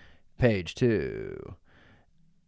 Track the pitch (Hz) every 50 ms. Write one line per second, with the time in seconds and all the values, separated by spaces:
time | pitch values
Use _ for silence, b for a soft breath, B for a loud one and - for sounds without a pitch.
0 | b b b b b b - - 131 120 107 98 87 - - - 131 120 110 92
1 | 71 62 52 55 53 50 50 50 50 - - - _ b b b b b b b
2 | b b b _ _ - _ _ _